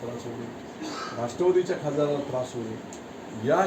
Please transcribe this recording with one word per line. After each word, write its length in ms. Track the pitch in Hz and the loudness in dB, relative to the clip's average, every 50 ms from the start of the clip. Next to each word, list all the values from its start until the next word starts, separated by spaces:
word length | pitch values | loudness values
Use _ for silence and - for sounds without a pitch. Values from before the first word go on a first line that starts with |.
| - | -6
त्रास 220 | 117 120 120 - | -6 -6 -6 -6
होऊ 120 | 123 117 | -8 -8
नये, 840 | 120 117 117 - - - - - - 104 104 - - - - - 110 | -6 -8 -8 -10 -10 -12 -12 -10 -8 -8 -6 -6 -6 -6 -6 -4 -2
राष्ट्रवादीच्या 560 | 120 120 - - 175 185 180 180 175 - - - 151 | -2 -2 0 4 6 6 8 6 6 4 2 0 0
खासदाराला 360 | 147 143 147 147 143 143 143 139 - | 0 2 4 4 4 4 2 0 0
त्रास 240 | 127 127 127 127 - | -2 -2 -2 -2 -4
होऊ 80 | 120 117 | -4 -4
नये, 400 | 110 110 107 - - - - - - - - - - 120 113 110 127 | -4 -6 -8 -8 -10 -12 -12 -12 -12 -12 -12 -12 -10 -8 -2 2 4
या 140 | 151 180 190 | 4 6 4